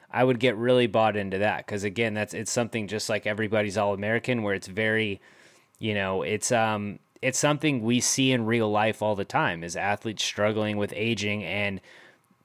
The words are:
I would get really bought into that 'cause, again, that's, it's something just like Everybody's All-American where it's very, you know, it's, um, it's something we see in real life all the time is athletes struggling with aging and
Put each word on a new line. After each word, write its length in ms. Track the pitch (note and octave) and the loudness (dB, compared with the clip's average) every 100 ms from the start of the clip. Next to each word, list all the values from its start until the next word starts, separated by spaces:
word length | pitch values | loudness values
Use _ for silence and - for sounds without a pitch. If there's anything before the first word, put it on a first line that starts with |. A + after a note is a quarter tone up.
| - | -6
I 120 | A2+ | 2
would 160 | C3 A#2+ | 4 4
get 160 | B2 G#2+ | 2 2
really 320 | A#2+ B2+ A#2+ | 4 4 4
bought 280 | A2 A2 G#2 | 4 4 2
into 240 | G2 F#2+ | -2 0
that 260 | G#2 E2+ - | 0 0 -4
'cause, 180 | G#2+ | -4
again, 300 | G2+ F#2+ A2+ | -4 -2 -2
that's, 200 | G#2 G#2 | -2 -4
it's 180 | G2 G#2+ | -6 -4
something 360 | B2 A2+ A#2 G2+ | -2 -2 -4 -4
just 220 | G#2 - | -4 -2
like 160 | G#2+ G#2 | -2 -2
Everybody's 520 | G#2+ G#2+ G#2+ G#2 G2 | -2 0 0 0 0
All-American 680 | G2+ G2 G#2 A2+ A#2+ B2 | 0 0 0 0 0 -2
where 100 | G#2 | 0
it's 140 | F#2+ G2 | -2 -4
very, 520 | F#2+ A2 A2 G#2+ F#2+ - - - - _ - | -2 0 2 0 -4 -12 -20 -20 -20 _ -8
you 140 | A2 | -2
know, 280 | G#2 F#2+ F#2+ | 0 0 0
it's, 300 | D2 G#2 - | -2 -2 0
um, 480 | A#2+ A2 G#2+ G#2 - _ - | 2 2 0 -4 -10 _ -8
it's 180 | C3 B2+ | -4 0
something 420 | D3 D3 D#3 C3 | 0 2 0 0
we 200 | A2 B2 | 2 2
see 300 | - - C3 | 2 2 2
in 140 | B2+ A2 | 2 2
real 240 | A#2 G#2+ | 2 2
life 320 | G#2 A2 G#2 | 2 2 0
all 140 | G#2+ G2+ | -2 -2
the 100 | G2 | -2
time 380 | C#3 D3 E2+ | 0 0 -2
is 120 | E2+ F2 | -6 -4
athletes 480 | F#2+ G#2 A2+ G2 | -2 -2 -4 -6
struggling 540 | - - G#2 G#2+ G#2+ G#2 | -4 0 0 2 -2 -2
with 160 | G2+ - | -4 -2
aging 480 | A2+ G#2+ G#2 G#2 | -2 0 -2 -4
and 360 | F2 G2 G2+ F#2+ - - - _ _ _ | -4 -4 -4 -4 -12 -20 -20 _ _ _